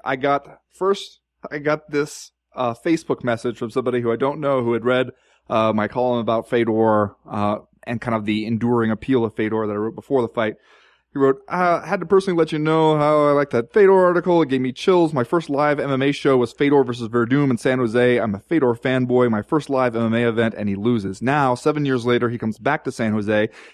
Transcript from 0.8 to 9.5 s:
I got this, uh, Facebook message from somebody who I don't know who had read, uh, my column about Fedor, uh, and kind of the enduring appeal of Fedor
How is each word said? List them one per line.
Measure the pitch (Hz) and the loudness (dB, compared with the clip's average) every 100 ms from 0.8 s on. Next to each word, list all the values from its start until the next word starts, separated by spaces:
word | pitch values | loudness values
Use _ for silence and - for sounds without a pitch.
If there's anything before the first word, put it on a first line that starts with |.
| 190 196 - - _ _ - | -2 -2 -6 -20 _ _ -12
I | 151 | -6
got | 147 156 - | -4 -4 -4
this, | 147 147 - - _ _ | -4 -4 -8 -20 _ _
uh, | 110 123 | -6 -6
Facebook | 117 175 165 - 131 | -4 -2 -2 -2 -4
message | 117 113 120 110 | -2 -2 -4 -6
from | 117 | -4
somebody | 131 123 123 | -2 -2 -2
who | 117 | -2
I | 117 | -2
don't | 139 151 | -2 -2
know | 143 135 | -2 0
who | 117 | 0
had | 117 | -2
read, | 120 127 123 - _ _ - | 0 0 -2 -8 _ _ -4
uh, | 113 110 | 0 0
my | 107 107 | 0 -2
column | 127 123 120 | -2 -2 0
about | 110 113 113 | 0 -2 -2
Fedor, | 123 117 110 110 107 98 - - | 0 0 2 4 4 0 -4 -12
uh, | 107 104 104 - _ | -4 -4 -4 -8 _
and | - 117 | -10 -8
kind | 123 | -4
of | 113 | -4
the | 107 107 107 | -2 -4 -2
enduring | 110 120 120 113 | -2 0 0 0
appeal | 107 - 131 | -2 -2 0
of | 110 | 0
Fedor | - 107 | -4 -4